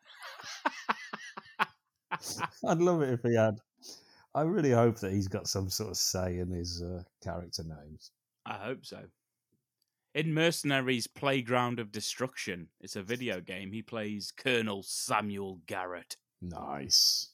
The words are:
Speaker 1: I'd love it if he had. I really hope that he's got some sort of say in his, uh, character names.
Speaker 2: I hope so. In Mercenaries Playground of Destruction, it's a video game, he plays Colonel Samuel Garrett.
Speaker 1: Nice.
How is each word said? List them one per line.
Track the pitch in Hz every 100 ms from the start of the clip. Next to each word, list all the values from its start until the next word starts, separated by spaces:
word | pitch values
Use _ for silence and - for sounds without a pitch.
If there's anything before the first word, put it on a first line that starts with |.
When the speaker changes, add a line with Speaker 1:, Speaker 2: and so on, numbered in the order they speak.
| - - - - - - 285 - - - - 220 - - - - 208 _ _ _ - - - - 170 - -
Speaker 1:
I'd | 170
love | 175 170
it | 139
if | 123
he | 123 117
had. | 110 107 - _ - - - _ _
I | 135
really | 160 196 147
hope | 120 120 110
that | 95
he's | 98 95
got | 101 92
some | 101 95
sort | - 107
of | 90
say | - 95 92 90
in | 90
his, | 87 87 85
uh, | 87 90 87 _
character | - 85 87 -
names. | 80 76 73 76 - _ _ _ -
Speaker 2:
I |
hope | 107 104 135
so. | - 104 98 _ _ _ _ _ _ _ _ _ _
In | 143 160
Mercenaries | 156 165 156 143 135 127 123 -
Playground | - 139 135 117 123 120 120
of | 107
Destruction, | 104 - - - - - 87 80 _
it's | 95 107
a |
video | 95 123 120 92
game, | 87 95 95
he | 110
plays | - 113 104 104 92 -
Colonel | 135 120 110 98
Samuel | 92 - - 110 107 101 98 92 80
Garrett. | 98 90 87 85 - _ -
Speaker 1:
Nice. | 90 85 - 71 69 - - - -